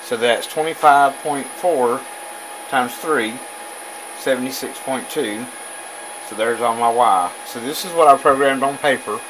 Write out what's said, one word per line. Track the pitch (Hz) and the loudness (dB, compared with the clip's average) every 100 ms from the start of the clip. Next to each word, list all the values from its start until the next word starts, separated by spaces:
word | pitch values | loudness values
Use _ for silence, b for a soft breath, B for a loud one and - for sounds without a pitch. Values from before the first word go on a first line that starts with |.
So | - 120 | -6 0
that's | 120 110 - | 2 2 -2
twenty-five | - 156 160 156 143 139 135 | -4 -4 4 6 8 6 2
point | 156 143 123 | -6 -6 -6
four | - 180 151 123 123 - - - - - - - | -2 0 2 2 0 -6 -14 -14 -14 -14 -16 -2
times | 135 123 | -2 -2
three, | - 165 147 110 123 - - - - - - - - | -4 -2 0 0 -6 -14 -16 -16 -16 -16 -16 -16 -8
seventy-six | - 131 127 127 131 - | -2 0 -2 -6 -8 -10
point | - 131 - | -6 -6 -4
two. | 156 120 104 123 - - - - - - - - | -4 -4 -4 -10 -12 -16 -16 -16 -16 -16 -16 -14
So | 107 | -2
there's | 113 117 | -2 0
all | 117 113 | 0 2
my | 117 | 2
Y. | 117 120 95 90 - - | 4 6 6 2 -4 -12
So | 123 | -8
this | 117 156 | -6 -6
is | 190 | -4
what | 170 156 | 6 8
I | 135 | 8
programmed | 151 135 139 135 | 6 4 4 2
on | 135 139 | -2 0
paper. | 147 123 - 107 | 0 0 -2 -8